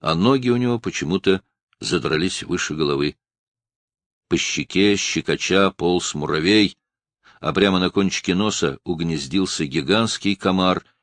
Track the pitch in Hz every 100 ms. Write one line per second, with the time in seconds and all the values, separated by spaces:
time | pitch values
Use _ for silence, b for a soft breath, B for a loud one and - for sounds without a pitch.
0 | 80 82 107 135 123 120 123 117 95 -
1 | 73 95 - 95 - _ _ _ - 90
2 | 73 78 90 - - 87 - 78 76 69
3 | 73 - _ _ _ _ _ _ _ _
4 | _ _ _ 87 - - - 92 104 101
5 | - 87 - 80 - 92 98 - 85 90
6 | - 76 73 78 82 107 101 - _ _
7 | _ _ b b - 80 101 92 92 98
8 | 98 - - 92 107 - 78 67 - 82
9 | 82 80 67 95 95 - 73 78 69 104
10 | 113 - 101 98 98 92 92 90 - _